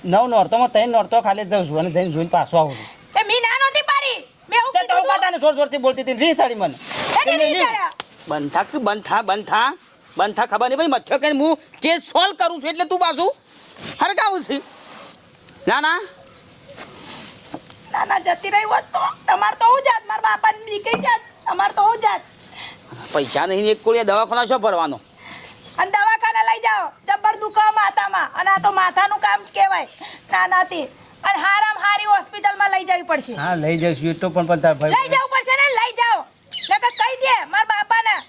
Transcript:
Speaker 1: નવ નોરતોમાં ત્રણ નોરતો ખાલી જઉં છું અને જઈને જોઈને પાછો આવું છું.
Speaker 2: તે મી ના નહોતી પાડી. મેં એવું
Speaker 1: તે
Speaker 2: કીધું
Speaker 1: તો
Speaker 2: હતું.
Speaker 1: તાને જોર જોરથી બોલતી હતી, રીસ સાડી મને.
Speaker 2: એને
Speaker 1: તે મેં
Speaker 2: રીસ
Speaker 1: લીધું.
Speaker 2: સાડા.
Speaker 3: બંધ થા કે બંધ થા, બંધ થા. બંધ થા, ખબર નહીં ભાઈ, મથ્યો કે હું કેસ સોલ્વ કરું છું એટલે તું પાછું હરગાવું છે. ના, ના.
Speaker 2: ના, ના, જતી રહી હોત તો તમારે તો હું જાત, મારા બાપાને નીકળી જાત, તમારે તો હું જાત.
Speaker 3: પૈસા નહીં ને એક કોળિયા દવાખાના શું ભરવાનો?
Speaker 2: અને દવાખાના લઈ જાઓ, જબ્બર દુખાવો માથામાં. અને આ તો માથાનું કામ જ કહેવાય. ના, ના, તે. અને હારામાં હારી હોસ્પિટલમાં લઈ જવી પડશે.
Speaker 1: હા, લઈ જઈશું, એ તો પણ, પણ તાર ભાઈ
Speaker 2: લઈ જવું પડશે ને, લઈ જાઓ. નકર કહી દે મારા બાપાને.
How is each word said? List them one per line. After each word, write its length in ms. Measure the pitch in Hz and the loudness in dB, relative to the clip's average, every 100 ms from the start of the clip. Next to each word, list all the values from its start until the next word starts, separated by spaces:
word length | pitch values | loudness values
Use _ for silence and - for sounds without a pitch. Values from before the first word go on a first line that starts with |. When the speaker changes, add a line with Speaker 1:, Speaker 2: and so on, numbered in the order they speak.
Speaker 1:
નવ 240 | 175 190 247 | 2 2 4
નોરતોમાં 440 | 226 185 226 247 | 2 2 2 2
ત્રણ 180 | 220 240 | 2 2
નોરતો 320 | 226 196 226 | 2 2 0
ખાલી 240 | 220 202 196 | 2 -2 0
જઉં 240 | 202 165 | -2 0
છું 100 | 151 | -2
અને 100 | 175 | 0
જઈને 200 | 165 185 | 0 -2
જોઈને 180 | 156 170 | -2 0
પાછો 280 | 175 143 165 | 0 2 0
આવું 180 | 156 123 | 0 -4
છું. 100 | - - - | -14 -20 -6
Speaker 2:
તે 100 | 392 | -4
મી 160 | 403 480 | 0 0
ના 180 | 466 494 | 0 0
નહોતી 240 | 539 587 | 0 0
પાડી. 360 | 587 554 554 427 - _ - | 0 -2 -2 -6 -12 _ -2
મેં 100 | 466 | 0
એવું 140 | 277 | 2
Speaker 1:
તે 60 | - | 0
Speaker 2:
કીધું 240 | - 359 | 2 0
Speaker 1:
તો 60 | 539 | 2
Speaker 2:
હતું. 120 | 403 | 0
Speaker 1:
તાને 180 | 381 349 | 0 2
જોર 160 | 294 285 | 0 2
જોરથી 220 | 294 285 | -2 0
બોલતી 240 | 254 262 | 0 -2
હતી, 120 | 254 | -4
રીસ 240 | 240 311 311 | 0 2 2
સાડી 180 | 277 226 | 0 0
મને. 180 | 175 | -4
Speaker 2:
એને 40 | 127 - - - - | -6 -10 -6 -2 0
Speaker 1:
તે 80 | 587 | 2
મેં 80 | 320 | 2
Speaker 2:
રીસ 100 | 311 | 2
Speaker 1:
લીધું. 160 | 349 339 | 2 0
Speaker 2:
સાડા. 260 | 427 370 - - - - | -2 -6 -8 -16 -16 -8
Speaker 3:
બંધ 240 | 151 143 | -6 -2
થા 120 | 127 | -2
કે 140 | 202 302 | -2 -2
બંધ 260 | 208 208 | -2 -4
થા, 180 | - 196 | -2 -2
બંધ 240 | 208 202 196 | 0 -4 0
થા. 320 | 214 254 349 - _ - - | 0 0 -4 -18 _ -14 -2
બંધ 180 | 202 214 | -2 0
થા, 100 | 240 | -2
ખબર 220 | 208 247 | 0 0
નહીં 100 | 269 | 0
ભાઈ, 100 | 330 | 0
મથ્યો 320 | 254 - 285 | 0 0 0
કે 120 | 302 | 0
હું 260 | 285 311 311 - - | 2 2 0 -4 -4
કેસ 220 | 311 330 | 0 0
સોલ્વ 320 | - - 381 339 | 0 0 0 0
કરું 260 | 339 339 | -2 -2
છું 80 | 277 | -6
એટલે 160 | - 339 | -4 -2
તું 140 | 359 | 0
પાછું 320 | 349 285 370 554 _ - - - - - | 0 0 -2 -2 _ -20 -20 -18 -16 -2
હરગાવું 420 | 339 392 427 370 | -2 2 0 -2
છે. 180 | - 277 - - - - - - - - - - - | -4 -6 -8 -20 -20 -20 -20 -20 -20 -20 -20 -6 -2
ના, 140 | 254 | 2
ના. 180 | 302 349 392 - - - - - - 554 - - - - - - - - - - - | 2 2 -4 -18 -20 -20 -20 -20 -20 -20 -18 -18 -16 -16 -16 -20 -18 -18 -18 -20 -8
Speaker 2:
ના, 140 | - - | -6 -2
ના, 140 | 381 | -2
જતી 300 | 370 339 392 | 0 -2 0
રહી 140 | 415 | 0
હોત 220 | 427 - - | 0 -2 -2
તો 60 | - 359 - - | -4 -4 -4 -2
તમારે 280 | - 415 - | 0 0 2
તો 100 | 453 | 4
હું 160 | 539 | 4
જાત, 220 | 539 415 - | 2 -4 -2
મારા 140 | - | -2
બાપાને 360 | 440 427 440 427 | 0 2 0 -2
નીકળી 440 | 440 415 440 466 | -8 -8 -4 -2
જાત, 200 | 508 466 - - - | 0 -2 -4 -10 -6
તમારે 280 | 370 392 | -2 -2
તો 80 | 415 | 2
હું 160 | 415 466 | 2 2
જાત. 240 | 440 392 - - - - - - - - - | -2 -2 -8 -20 -20 -18 -18 -18 -20 -20 -4
Speaker 3:
પૈસા 320 | 151 135 139 175 | -2 0 -2 0
નહીં 180 | 190 | 0
ને 80 | 214 | 0
એક 120 | 214 | 2
કોળિયા 200 | 220 233 | 2 2
દવાખાના 420 | 214 202 226 233 240 | 2 2 2 0 0
શું 120 | 254 | 0
ભરવાનો? 420 | 208 180 160 127 - - - - - - - - | 2 0 -2 -6 -14 -20 -20 -20 -20 -20 -14 -6
Speaker 2:
અને 140 | 381 | -2
દવાખાના 520 | 403 415 440 453 453 | 2 2 2 0 0
લઈ 180 | - 320 | 0 0
જાઓ, 260 | 466 220 320 - - | 0 0 -2 -8 -2
જબ્બર 320 | 403 427 427 | 0 0 -2
દુખાવો 340 | 427 415 427 | -2 2 2
માથામાં. 580 | 427 403 - 392 381 302 | 4 0 0 -2 -2 -4
અને 160 | - 370 | -2 0
આ 80 | 392 | 2
તો 140 | 403 | 2
માથાનું 480 | 392 370 370 392 415 | 2 0 2 0 2
કામ 260 | 415 403 403 | 0 0 -4
જ 20 | |
કહેવાય. 340 | - 277 180 - - - - - | 0 2 2 -4 -14 -20 -20 -4
ના, 160 | 185 - | 0 2
ના, 160 | 370 | 2
તે. 180 | 359 349 277 - - - | 0 -4 -8 -12 -20 -6
અને 160 | - 381 | -2 0
હારામાં 420 | 370 403 427 427 | 2 2 0 0
હારી 220 | 403 415 415 | 0 0 2
હોસ્પિટલમાં 680 | 403 370 415 403 392 403 | 0 0 -2 -2 2 0
લઈ 120 | 381 | 0
જવી 200 | 359 359 | 0 -2
પડશે. 300 | 349 302 - | 0 -4 -4
Speaker 1:
હા, 220 | 202 160 175 | -6 -2 0
લઈ 220 | 151 165 | 0 0
જઈશું, 320 | 170 139 160 | 0 0 -4
એ 40 | |
તો 160 | 160 185 | -2 -2
પણ, 160 | 165 170 | 0 0
પણ 140 | 170 | 2
તાર 140 | 160 | 2
ભાઈ 180 | 143 151 | 2 2
Speaker 2:
લઈ 180 | 269 523 | 0 2
જવું 200 | 539 523 | 0 0
પડશે 260 | 539 480 523 | -2 0 2
ને, 120 | 571 494 | 2 2
લઈ 140 | 480 | -2
જાઓ. 280 | 453 480 392 - _ _ - - | 0 0 0 -4 _ _ -10 -2
નકર 220 | 381 480 - | 0 0 0
કહી 160 | 453 508 | -2 0
દે 240 | 523 480 294 | 0 0 0
મારા 180 | 392 | -2
બાપાને. 520 | - 415 415 453 440 349 | 0 0 2 0 2 -2